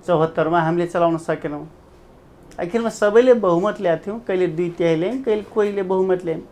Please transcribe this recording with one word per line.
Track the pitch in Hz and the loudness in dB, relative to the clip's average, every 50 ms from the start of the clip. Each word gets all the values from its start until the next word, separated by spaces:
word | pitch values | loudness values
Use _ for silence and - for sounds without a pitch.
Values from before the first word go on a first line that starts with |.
| _ | _
चौहत्तरमा | - 175 151 160 160 - 175 160 160 170 170 | 0 2 2 2 0 0 -2 0 2 2 2
हामीले | 160 160 170 175 170 | 2 2 0 0 -2
चलाउन | 170 - 180 170 170 165 156 | -2 0 2 2 2 0 -2
सकेनौँ। | 160 - 156 156 - 151 147 147 160 160 - - - - - - - - - - - - - - - - - - | -4 -6 -6 -4 -6 -8 -8 -8 -12 -14 -20 -20 -20 -20 -20 -20 -20 -20 -20 -20 -20 -20 -20 -20 -20 -20 -10 -10
आखिरमा | 180 175 202 226 233 220 | -8 -4 -2 -2 -2 -2
सबैले | 220 - 214 208 202 233 254 262 247 | -2 0 0 4 4 6 6 6 4
बहुमत | 226 202 180 170 170 190 208 202 208 | 4 4 2 2 2 2 -2 -2 0
ल्याएको | 202 175 165 160 - | 0 0 0 0 -4
थियौँ, | 202 208 233 | -10 -10 -8
कहिले | 226 - 190 185 180 | -6 -4 -2 0 0
दुई | 175 156 165 180 170 | -2 0 -2 -4 -4
तिहाई | 170 - 175 165 165 | -2 0 0 0 2
ल्यायौँ, | 160 175 202 247 269 | 0 0 -2 -4 -4
कहिले | 262 226 214 214 | -2 -2 -2 -2
कोहीले | 202 - - 220 208 208 202 202 | -4 -4 -2 0 0 0 0 -4
बहुमत | 190 180 190 190 190 190 185 180 175 | -2 0 0 0 2 2 0 -2 -2
ल्यायौँ। | 170 160 170 - - | -6 -6 -6 -8 -16